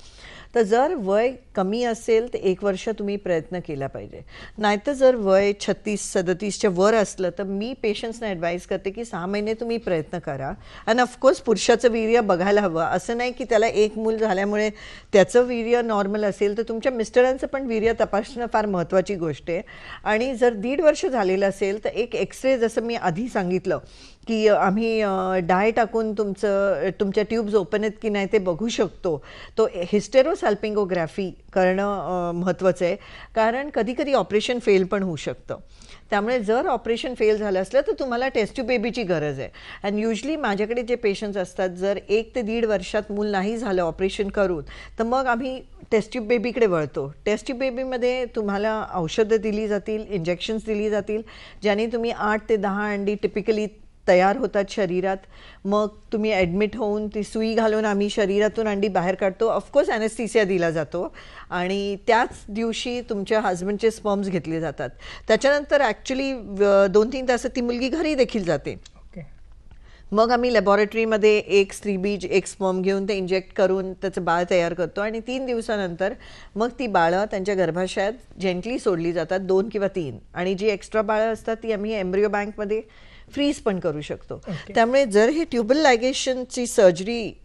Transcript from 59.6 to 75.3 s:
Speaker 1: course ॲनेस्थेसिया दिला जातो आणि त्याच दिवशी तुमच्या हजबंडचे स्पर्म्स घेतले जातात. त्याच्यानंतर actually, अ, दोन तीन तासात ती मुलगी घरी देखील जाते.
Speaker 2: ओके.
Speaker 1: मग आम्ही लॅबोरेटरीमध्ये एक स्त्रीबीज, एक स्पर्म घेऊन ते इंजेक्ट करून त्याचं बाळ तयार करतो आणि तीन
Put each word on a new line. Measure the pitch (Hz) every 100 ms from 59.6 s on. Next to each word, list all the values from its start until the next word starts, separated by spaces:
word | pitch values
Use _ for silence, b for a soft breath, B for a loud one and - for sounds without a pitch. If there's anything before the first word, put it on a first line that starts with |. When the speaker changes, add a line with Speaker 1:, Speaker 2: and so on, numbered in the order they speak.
| - 285
Speaker 1:
course | 320
ॲनेस्थेसिया | 233 220 220 220 226
दिला | 196 190 170
जातो | 160 147 175 190 B B B B
आणि | 180 180 196 202 196 -
त्याच | 226 254 - -
दिवशी | 208 233 214 254 247
तुमच्या | 240 214 190 220
हजबंडचे | 214 180 185 202 226
स्पर्म्स | 220 214 202 196
घेतले | 180 156 160
जातात. | 160 - 131 - B B -
त्याच्यानंतर | 214 269 294 285 294
actually, | 254 208 - 262 269 262 196 196
अ, | 202 196 196
दोन | 196 220
तीन | 269 254
तासात | 240 247 254
ती |
मुलगी | 240 240 262
घरी | 320 320 294
देखील | 247 220
जाते. | 175 147 160 107 - -
Speaker 2:
ओके. | - - 147 - - - - b b b b
Speaker 1:
मग | 202 226
आम्ही | 240 247
लॅबोरेटरीमध्ये | 226 196 202 208 220 226 220 214 208
एक | - 196 196
स्त्रीबीज, | - 208 190 196 202 185
एक | 185 -
स्पर्म | - 190 185
घेऊन | 185 196 196
ते | 196
इंजेक्ट | 185 185 180
करून | - 185 190 190
त्याचं | 185 196 190 175
बाळ | 170 180
तयार | 185 170
करतो | 170 170 -
आणि | 208 226
तीन | 220